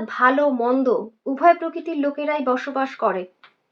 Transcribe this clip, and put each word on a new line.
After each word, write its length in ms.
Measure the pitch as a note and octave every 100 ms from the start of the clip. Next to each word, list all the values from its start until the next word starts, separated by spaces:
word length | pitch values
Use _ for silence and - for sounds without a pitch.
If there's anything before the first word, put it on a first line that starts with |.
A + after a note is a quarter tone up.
| A3
ভালো 440 | - B3+ C#4 D4
মন্দ 560 | B3+ A#3 C4 B3+ F3+ G#3+ _ -
উভয় 280 | C4+ E4+
প্রকৃতির 440 | E4+ E4 E4 D#4 D4+
লোকেরাই 440 | C#4+ C#4+ D4 D4+
বসবাস 520 | B3+ B3 C#4+ C4+ C4+ -
করে। 300 | G3+ F#3 F3+ _ - _ _